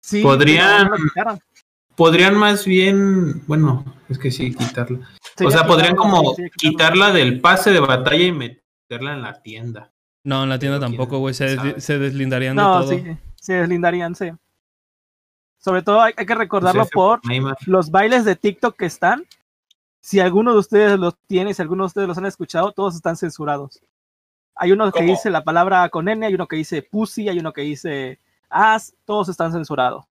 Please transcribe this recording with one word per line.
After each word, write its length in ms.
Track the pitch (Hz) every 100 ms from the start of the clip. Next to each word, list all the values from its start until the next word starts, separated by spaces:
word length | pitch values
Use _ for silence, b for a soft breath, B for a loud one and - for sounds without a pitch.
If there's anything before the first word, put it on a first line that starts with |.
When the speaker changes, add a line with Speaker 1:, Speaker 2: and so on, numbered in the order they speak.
Speaker 1:
Sí, 200 | - 208
Speaker 2:
Podrían 460 | 147 135 147 160 190 202 196
Speaker 1:
pero 20 |
no 80 | 214
lo 60 | 156
quitaron. 300 | 175 226 202 _ _ _ _ _ -
Speaker 2:
podrían 400 | 165 170 185 208
más 300 | 208 202 190
bien, 760 | 185 190 196 196 190 165 151 -
bueno, 380 | 151 151 127 - - _
es 80 | 131
que 120 | 135
sí, 220 | 123 127
quitarlo. 460 | 123 120 - 120 127 B B B -
Speaker 1:
Sería 120 | 180
Speaker 2:
O 40 |
sea, 140 | 151 160
podrían 260 | 165 170
Speaker 1:
quitarlo, 180 | 185 202 180
Speaker 2:
como 140 | 143 131
Speaker 1:
sí, 80 |
quitarlo. 140 | 175 -
Speaker 2:
quitarla 540 | 156 156 160 175 202
del 260 | 180 127 127
pase 320 | 170 185 208
de 80 | 185
batalla 440 | 139 127 131 156
y 80 | 180
meterla 800 | 160 120 123 _ _ _ 120 135
en 80 | 143
la 200 | 110 101
tienda. 500 | 110 107 120 107 - _ _ _ 139
Speaker 3:
No, 180 | 135
en 60 | 135
la 100 | 131
tienda 180 | 139 139
Speaker 2:
Pero 100 | 127
quién 80 | 117
Speaker 3:
tampoco, 220 | 123 135
güey. 140 | 135
Se 120 | 127 135
desli-, 100 | 135 139
Speaker 2:
sabe. 100 | 143
Speaker 3:
se 180 | - 147
deslindarían 560 | 139 139 135 127 131 135
de 60 |
Speaker 1:
No, 200 | 202 180
Speaker 3:
todo. 80 | 135
Speaker 1:
sí, 120 | 180 175 160 - -
se 180 | -
deslindarían, 640 | 185 170 175 175 175 170 175
sí. 160 | 175 165 _ _ _ _ _ _ _ _ _ _ _ _
Sobre 220 | - 185
todo 200 | 180 208
hay, 120 | 220 220
hay 80 | 196
que 100 | 233
recordarlo 460 | 202 202 180 202
Speaker 2:
Pues 60 | 220
ese 40 | 208
Speaker 1:
por 300 | 190 233 120
Speaker 2:
Neymar. 320 | 127 135 135 -
Speaker 1:
los 240 | 185 156
bailes 360 | 185 220 254 214
de 100 | 180
TikTok 400 | 208 185 240 -
que 80 | 175
están. 400 | - 175 247 359 _ _ _ _ _ _ _
Si 180 | - 196
alguno 320 | 180 180 233
de 80 | 220
ustedes 400 | 196 208 208 196
los 160 | 175 - _
tiene, 260 | 185 196
si 80 | 196
alguno 220 | 160 185
de 40 | 190
ustedes 200 | 202 190
los 80 | 175
han 80 | 190
escuchado, 480 | - 165 170 196
todos 220 | 190 196 170
están 200 | 165 165
censurados. 680 | 170 - 147 143 139 _ _ _ _ _ _ _ _ -
Hay 180 | 175
uno 120 | 196 214
que 80 | 175
Speaker 4:
¿Cómo? 100 | 170
Speaker 1:
dice 180 | 185 214
la 160 | 165 160
palabra 420 | 165 185 185 175
con 220 | 170 175
N, 160 | 220 220
hay 80 | 185
uno 120 | 170
que 100 | 156
dice 240 | 156 160
pussy, 460 | - 208 220 - 208
hay 100 | 175
uno 140 | 160
que 80 | 147
dice 580 | 147 147 175 139 131 143 _ _ _
ass, 440 | 170 214 220 - _ -
todos 240 | 208 185
están 220 | 175 165
censurados. 520 | 170 151 143 127 139 _